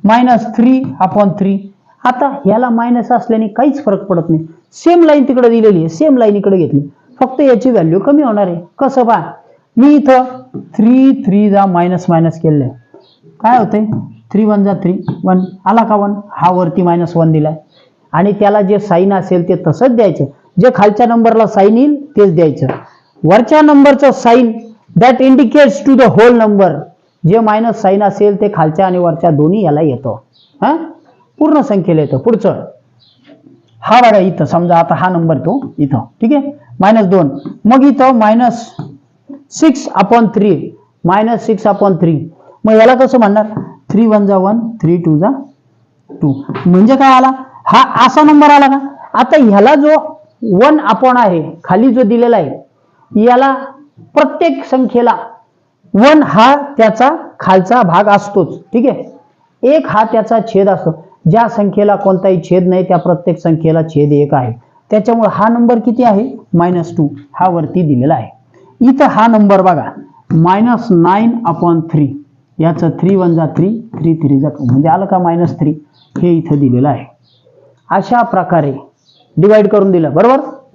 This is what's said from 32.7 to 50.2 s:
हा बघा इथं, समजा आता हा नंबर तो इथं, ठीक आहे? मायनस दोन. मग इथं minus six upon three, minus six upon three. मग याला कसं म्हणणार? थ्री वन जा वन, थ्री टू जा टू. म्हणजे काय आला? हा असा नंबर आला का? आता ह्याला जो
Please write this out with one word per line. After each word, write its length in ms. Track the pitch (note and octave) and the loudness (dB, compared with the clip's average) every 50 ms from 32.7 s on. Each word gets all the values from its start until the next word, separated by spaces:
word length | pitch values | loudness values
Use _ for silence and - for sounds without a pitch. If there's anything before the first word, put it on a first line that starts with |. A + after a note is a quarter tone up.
| - _ _ _ _ _ _ _ _ _ _ - - _ _ - _ _ _ _ _ _ | -20 _ _ _ _ _ _ _ _ _ _ -20 -20 _ _ -20 _ _ _ _ _ _
हा 180 | - - G#3+ B3 | -2 2 2 4
बघा 160 | B3 A3+ G#3 | 4 4 4
इथं, 280 | G3 F#3 F#3+ E3 - D#3+ | 2 0 0 -2 -4 -4
समजा 320 | C3 - E3+ F3 F3 F3 | -2 -2 -2 0 0 0
आता 180 | E3+ E3+ - E3 | 0 0 0 -2
हा 140 | - F3+ F3+ | -2 -2 -4
नंबर 280 | F#3 E3 E3 D#3+ D#3+ | -2 -2 -2 -2 -2
तो 220 | C3 - D#3+ A3+ C#4 C3 - - | -2 -4 -4 -6 -6 -8 -10 -6
इथं, 220 | - D3 C3+ C#3 A2+ A2 - _ _ | -6 -4 -2 -4 -6 -6 -10 _ _
ठीक 120 | A3+ A3+ D4 | -2 -2 -2
आहे? 180 | C#4 C#4 C#4+ - - _ _ - - | -2 -4 -6 -12 -16 _ _ -6 -2
मायनस 260 | F#3+ G3+ A3+ A3+ G#3 | 0 2 2 2 2
दोन. 240 | F3 G3 F#3 D#3+ C#3 - - - - - - _ | 2 0 0 0 -2 -4 -8 -14 -16 -18 -4 _
मग 180 | G3+ B3 C4+ C4 | 2 2 4 4
इथं 360 | C#4+ A#3 - C4 C4 C4 A3+ | 2 2 2 2 2 2 2
minus 400 | G#3+ G#3 A3 A#3 B3 A#3+ - - - - - - - - - - _ _ _ _ _ _ - - _ _ - - | 2 2 2 2 0 0 -2 -4 -12 -16 -16 -16 -16 -16 -18 -20 _ _ _ _ _ _ -20 -20 _ _ -4 0
six 260 | D#4 D#4+ B3+ - - - - - | 0 0 0 0 -8 -6 -2 -2
upon 260 | G3 G3 A#3 A#3 A#3 F#3+ - | 0 2 2 2 2 0 0
three, 200 | G#3 G3+ G#3 E3+ C#3 - - - _ _ _ _ _ - | 0 0 0 0 -2 -4 -12 -16 _ _ _ _ _ -2
minus 420 | E3 F#3 G#3 A3 A3+ A#3 G#3+ - - | -2 0 0 0 -2 -4 -4 -2 -4
six 180 | A3 G3 - | -4 -2 0
upon 300 | G#3+ G3 G3 G3+ G3 F#3 D#3 | -2 0 0 0 0 0 0
three. 180 | F3+ E3 D#3+ C#3 - - - _ _ - - _ - | 0 -2 -2 -2 -6 -10 -18 _ _ -20 -20 _ -2
मग 80 | G#3+ A3 | 2 4
याला 220 | A3 A3 B3 B3+ | 4 4 4 4
कसं 240 | A#3 C4 - A#3 B3+ | 2 2 0 2 0
म्हणणार? 260 | A3+ G3 G3+ A3 G#3+ A3 - - - - - - _ - | 2 2 0 0 -2 -4 -8 -12 -12 -14 -18 -20 _ -4
थ्री 160 | - G3 A#3 | -2 0 0
वन 180 | A3 G#3+ G#3 G3+ | 2 2 0 0
जा 120 | G3 G3+ | 0 0
वन, 220 | F#3+ F#3 G3 A3 A#3 A3 - - - | 0 0 -2 -2 -4 -6 -8 -10 -4
थ्री 160 | - D#3+ F3 | -2 -2 -2
टू 200 | F3 E3+ E3 D#3 | 0 0 -2 0
जा 120 | D3 F3 A3+ C#4 - - - _ _ _ _ _ _ _ _ _ _ _ _ | 0 0 -2 -2 -4 -10 -18 _ _ _ _ _ _ _ _ _ _ _ _
टू. 240 | - - - D3 C3 - - - - - - | -8 -4 -4 -4 -4 -4 -8 -12 -12 -4 0
म्हणजे 300 | F3+ F3+ F#3 G#3 A3+ C4+ | 2 4 4 4 4 4
काय 180 | C4 C#4 C4+ C4 | 4 4 4 4
आला? 180 | B3+ C4 C4 C4+ - - - - - _ | 4 4 2 0 -4 -12 -20 -20 -10 _
हा 400 | - G3 A#3+ C4 C4 - A3+ A#3+ | 2 2 2 2 2 2 0 0
असा 160 | - - C#4+ D4+ | 2 2 4 4
नंबर 260 | D4+ D4+ D4 D4 D4 | 4 6 6 6 6
आला 180 | D4 C#4+ C#4+ | 6 4 4
का? 120 | C4 C4+ C#4 - - - - - - - | 2 0 -2 -4 -10 -16 -18 -16 -6 -2
आता 280 | A3+ B3+ B3 E4 D4+ C4 | -2 0 2 2 4 4
ह्याला 320 | A3 G3 G3+ G3+ B3+ D4+ | 4 4 4 4 4 4
जो 200 | C#4+ C#4+ D4+ D#4 D4+ - - - - | 4 2 2 2 0 -2 -6 -16 -18